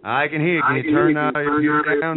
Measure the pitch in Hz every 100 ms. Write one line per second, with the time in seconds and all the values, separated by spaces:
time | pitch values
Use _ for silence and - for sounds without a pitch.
0 | 98 120 147 156 156 170 143 131 127 147
1 | - 151 151 151 147 147 147 151 147 147
2 | 160